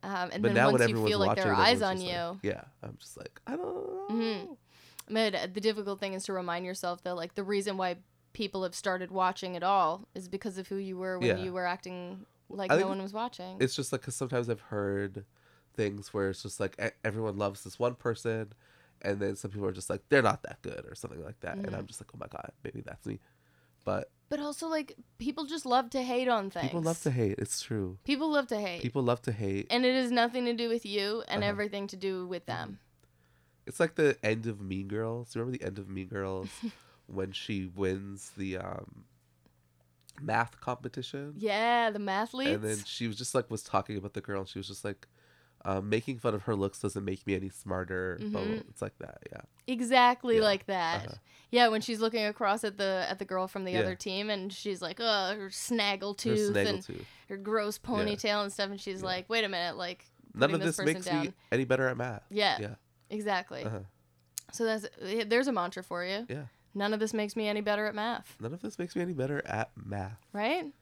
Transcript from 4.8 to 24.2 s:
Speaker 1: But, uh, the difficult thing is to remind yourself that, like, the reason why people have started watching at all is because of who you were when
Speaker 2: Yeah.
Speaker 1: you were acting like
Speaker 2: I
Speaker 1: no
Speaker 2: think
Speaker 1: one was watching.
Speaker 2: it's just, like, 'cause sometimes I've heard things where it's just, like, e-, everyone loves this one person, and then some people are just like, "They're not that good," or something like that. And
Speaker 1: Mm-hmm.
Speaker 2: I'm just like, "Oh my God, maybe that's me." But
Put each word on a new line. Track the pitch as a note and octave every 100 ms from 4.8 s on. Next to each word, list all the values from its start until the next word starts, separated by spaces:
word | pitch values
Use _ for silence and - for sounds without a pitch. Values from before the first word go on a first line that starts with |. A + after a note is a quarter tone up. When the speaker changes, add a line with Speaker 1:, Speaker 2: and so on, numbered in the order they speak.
| - - -
Speaker 1:
But, | A3 A3 F#3+
uh, | F3+
the | F#3
difficult | G#3+ G#3+ G3+ G3
thing | G3+
is | F#3+ F#3+
to |
remind | F#3+ F3+ E3+ F3+
yourself | F#3 F3+ F3
that, | F3+ F3+
like, | E3+ -
the |
reason | G3 G3+ G3 F#3+
why | F#3 F3+ - _ _
people | - G#3 G3
have | F#3
started | F3 G3+ F#3 F3+
watching | F#3+ F#3 F#3 F#3+ F3
at |
all | F3 G3 E3 F3 G#3+ -
is | F3+
because | F#3+ G#3+ F#3
of | F#3
who | G3
you | G3 F#3
were | F#3 F#3
when | B2 F#3
Speaker 2:
Yeah. |
Speaker 1:
you | F#3
were | F3+ F3+
acting | F3+ F3+ F3+ F3+ F#3+ G3+ _ _
like | F#3+ F#3+
Speaker 2:
I | D#3+
Speaker 1:
no |
Speaker 2:
think | F#3+
Speaker 1:
one | F#3+
was | F#3+
watching. | G#3+ A#3+ - F3+ F#3
Speaker 2:
it's | B2+ -
just, | C3+
like, | B2+
'cause | - -
sometimes | B2+ B2+ A#2+
I've | A2
heard | - G#2+ G2+ G2 G2+ G2 G2 _ _ _ _ -
things | G#2+ G2+ G2
where | G#2 G2
it's | F#2
just, | G#2 -
like, | G2 -
e-, | A2 -
everyone | A2 G#2+ A2 G2
loves | G2+ G2+
this | - -
one | A#2+ B2
person, | - A2+ A#2 A2 G#2+ - _ - - _
and | G2 G2+
then | G2+ G2
some | G2+
people | G2+ G2+
are |
just | F#2+ -
like, | G2 -
"They're | C#3+
not | A2+ -
that | - -
good," | - - -
or | -
something | - -
like | - -
that. | - F#3+
And | G#2
Speaker 1:
Mm-hmm. | G#2
Speaker 2:
I'm | -
just | -
like, | -
"Oh | -
my | -
God, | - - -
maybe | - -
that's | - - -
me." | G#2 _ _ _ _ _ _
But | - G2 - _